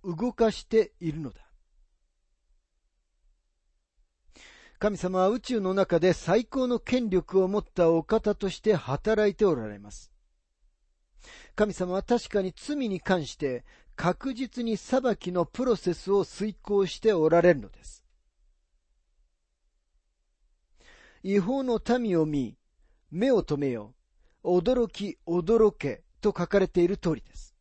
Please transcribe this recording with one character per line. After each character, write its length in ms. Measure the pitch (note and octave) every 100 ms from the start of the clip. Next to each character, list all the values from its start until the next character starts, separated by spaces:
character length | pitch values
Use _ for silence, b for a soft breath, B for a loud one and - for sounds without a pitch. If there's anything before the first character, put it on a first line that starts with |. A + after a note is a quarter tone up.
動 300 | G3 E3 A#3+
か 180 | - A3+
し 160 | - -
て 240 | A3 G#3 _
い 120 | E3+
る 100 | D#3
の 100 | C#3+
だ。 80 | - - _ _ _ _ _ _ _ _ _ _ _ _ _ _ _ _ _ _ _ _ _ _ _ _ _ _ _ _ B B B B B
神 180 | G#3 G3+
様 220 | F3+ F#3
は 100 | F#3
宇 100 | A#3+
宙 220 | - A#3+
の 120 | F#3+
中 260 | F#3+ F#3+ E3+
で 140 | F3+
最 320 | E3 - G3+ A#3+
高 220 | C4+ B3+
の 120 | A#3+
権 300 | - B3 A3+
力 320 | F3+ - F#3+
を 60 | F#3
持 120 | G#3
っ 40 |
た 260 | - - E3+
お 140 | E3
方 320 | D#3 A3 G#3+ G3+
と 140 | G3
し 100 | -
て 160 | G#3+ F#3
働 540 | - C#3 - A3 G#3
い 60 | -
て 100 | G#3
お 100 | C#3+
ら 120 | G#2+
れ 120 | G2+
ま 120 | G#2
す。 200 | - - _ _ _ _ _ _ _ _ _ _ _ B B B -
神 180 | G#3+
様 200 | - F3+
は 100 | F#3
確 260 | - A#3+ -
か 120 | G#3
に 120 | F#3 -
罪 320 | - D4 A#3+
に 140 | F#3+
関 240 | - F#3 C#3+
し 100 | -
て 300 | C#3+ B2 b b b -
確 380 | E3+ F3 C4+
実 300 | A#3 B3+ -
に 140 | A#3 G#3+
裁 240 | - B3+ B3+ G3+
き 140 | -
の 140 | F3+ E3+
プ 200 | - B3+
ロ 100 | G#3
セ 180 | -
ス 180 | E3 -
を 120 | G3+
遂 300 | F3+ - G#3+
行 320 | G3 - G3+ F#3+
し 140 | -
て 120 | A3+
お 140 | F#3+ D#3
ら 120 | E3+
れ 120 | F3
る 80 | D3+
の 80 | G2+
で 140 | -
す。 220 | - - _ _ _ _ _ _ _ _ _ _ _ _ _ _ _ _ _ _ _ _ _ _ _ _ _ _ _ _ b b b b
違 180 | F#3+ G3+
法 240 | F#3 C4+
の 180 | C4 A3 - B3
民 200 | A#3 E3+
を 60 | D#3
見、 320 | D3 A#2 - _ _ _ _ _
目 200 | E3 B3+
を 120 | A#3
留 240 | E3+ C#3+ C#3
め 60 |
よ、 200 | A#2+ G#2+ _ _ _ _ _
驚 440 | - F3+ F3 B3+ A#3
き、 300 | - G3 - -
驚 440 | E3+ E3 A3+ G#3+
け 320 | - C#3+ A2+ _ _
と 120 | G#3+ F#3+
書 100 | F3
か 120 | G3+
れ 100 | F#3+
て 120 | -
い 60 | F3
る 100 | G3
通 180 | F3+ C#3
り 60 |
で 140 | - -
す。 200 | - _